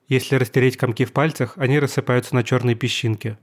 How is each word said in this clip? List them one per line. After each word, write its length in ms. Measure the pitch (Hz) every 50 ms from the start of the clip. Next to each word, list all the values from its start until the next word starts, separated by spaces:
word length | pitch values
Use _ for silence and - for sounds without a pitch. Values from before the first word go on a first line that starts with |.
| _ -
Если 260 | 131 127 - - 139
растереть 400 | 127 127 - - 135 127 131 -
комки 300 | - 135 120 110 - 123
в 80 | 117 -
пальцах, 400 | 135 147 160 - - 123 113 -
они 240 | - 139 127 143 147
рассыпаются 560 | 143 131 - 127 - - 123 123 - - 131
на 80 | 123 113
чёрные 320 | - 131 123 117 120 117
песчинки, 640 | 113 131 117 - - - 113 107 - - 113 107 -